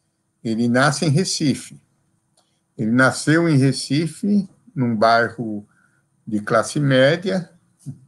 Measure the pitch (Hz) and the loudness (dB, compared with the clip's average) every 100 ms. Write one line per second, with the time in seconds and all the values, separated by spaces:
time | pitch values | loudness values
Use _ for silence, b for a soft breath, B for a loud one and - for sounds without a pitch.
0 | _ _ _ _ 117 110 120 123 147 143 | _ _ _ _ -6 -2 0 2 2 0
1 | 170 143 185 - 151 92 - - _ _ | 0 0 -2 -2 -2 -2 -8 -20 _ _
2 | _ _ _ _ _ _ _ - 110 123 | _ _ _ _ _ _ _ -6 0 2
3 | 131 - - 165 170 139 135 127 - 139 | 2 2 0 2 4 2 2 0 -4 -2
4 | 160 - 202 208 185 _ _ 151 120 110 | -4 -4 -2 0 -2 _ _ -4 -2 2
5 | 113 117 113 - 113 104 104 _ _ _ | 2 2 0 -4 -8 -8 -12 _ _ _
6 | _ _ - 107 104 113 107 151 143 131 | _ _ -8 -6 0 -2 0 -2 2 4
7 | 135 170 185 185 170 _ _ _ - - | 4 2 -2 -4 -6 _ _ _ -20 -20